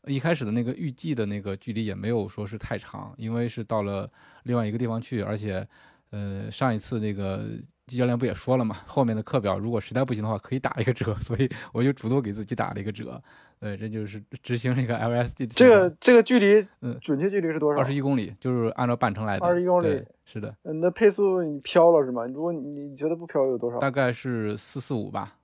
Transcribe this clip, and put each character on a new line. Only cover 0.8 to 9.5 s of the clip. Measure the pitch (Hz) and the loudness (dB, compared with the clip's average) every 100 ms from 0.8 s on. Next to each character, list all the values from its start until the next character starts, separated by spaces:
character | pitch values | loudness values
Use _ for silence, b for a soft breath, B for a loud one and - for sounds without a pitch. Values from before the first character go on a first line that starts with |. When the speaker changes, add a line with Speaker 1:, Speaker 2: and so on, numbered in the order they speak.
| 165 | -8
Speaker 1:
计 | 127 160 127 | -6 -4 -2
的 | 101 | -2
那 | 101 | -4
个 | 101 98 | -6 -8
距 | - | -6
离 | 110 | -4
也 | 110 95 | -4 -4
没 | 104 | -2
有 | 117 98 | -2 -2
说 | - 101 | -6 -10
是 | 110 | -10
太 | - 101 | -8 -8
长， | - - 104 - | -8 -14 -14 -10
因 | 113 | -4
为 | 117 120 | -2 -2
是 | 120 | -4
到 | 107 110 | -2 -2
了 | 101 98 104 b b b | 0 -4 -6 b b b
另 | - 120 | -2 0
外 | |
一 | 107 | 0
个 | 113 | -2
地 | 120 | -2
方 | 113 | -4
去， | 120 120 | -4 -6
而 | 98 107 | -4 -4
且， | 104 92 101 b b b _ | -4 -6 -8 b b b _
呃， | 107 101 98 107 | -8 -6 -8 -8
上 | - 135 | -2 0
一 | 110 | 0
次 | - 117 | -4 -4
那 | 107 | -4
个 | 101 98 98 107 110 - _ - | -4 -4 -4 -6 -10 -14 _ -8
季 | 123 | 0
教 | 123 | 0
练 | 120 | 2
不 | 123 | -2
也 | |
说 | 90 - 127 | -2 0 2
了 | |
嘛， | 113 104 - | 0 -4 -4
后 | - | 0
面 | 120 110 | 2 0
的 | |
课 | - 135 | -2 -2
表 | 101 | 0